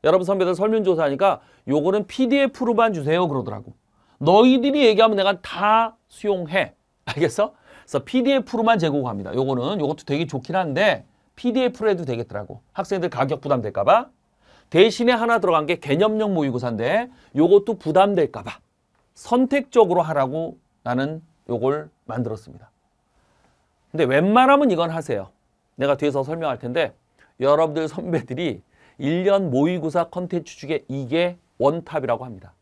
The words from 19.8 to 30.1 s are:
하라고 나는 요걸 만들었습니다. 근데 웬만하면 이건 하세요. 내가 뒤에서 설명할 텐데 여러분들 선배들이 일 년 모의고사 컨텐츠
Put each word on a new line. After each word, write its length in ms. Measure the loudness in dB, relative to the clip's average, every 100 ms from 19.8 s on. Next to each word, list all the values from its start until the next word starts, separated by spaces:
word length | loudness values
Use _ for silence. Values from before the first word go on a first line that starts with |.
| 4 2
하라고 560 | 0 -2 -2 -4 -8 -12 _ _
나는 400 | -4 -4 -4 -8 _ _ -8
요걸 420 | -2 0 -2 -8 _ -10
만들었습니다. 640 | -6 -6 -8 -14 -20 -20 _ _ _ _ _ _ _ _ _ _ _ _
근데 100 | -2
웬만하면 680 | 2 2 4 4 6 4 4
이건 180 | 0 -2
하세요. 380 | -4 -6 -8 -8 _ _ _ _ -4
내가 200 | -2 0
뒤에서 260 | 0 -2
설명할 340 | -4 -6 -6 -6
텐데 360 | -4 -4 -4 -6 _ _ _ _
여러분들 480 | 2 4 2 -2 -6
선배들이 760 | -6 -4 -4 -4 -6 -6 -6 _ _ _ -6
일 260 | -4 0
년 260 | 2 2 2
모의고사 540 | 2 2 0 -2 -4
컨텐츠 520 | -4